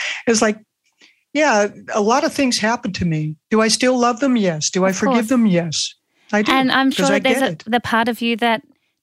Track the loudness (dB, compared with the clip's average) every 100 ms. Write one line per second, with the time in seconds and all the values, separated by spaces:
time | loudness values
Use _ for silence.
0 | -8 -6 -2 0 0 -2 _ _ _ _
1 | -20 _ _ 0 2 2 0 -4 -6 -2
2 | 2 2 0 0 -2 0 -2 -2 -4 -4
3 | -2 -2 -4 -8 -2 0 2 2 2 2
4 | 0 0 0 2 0 -2 -2 0 0 0
5 | 0 0 2 2 2 2 0 -4 -8 -10
6 | _ _ _ -2 0 0 2 2 0 2
7 | 0 2 0 0 -2 -4 -4 -4 0 -2
8 | 0 -2 -4 -2 -2 -2 -6 _ _ _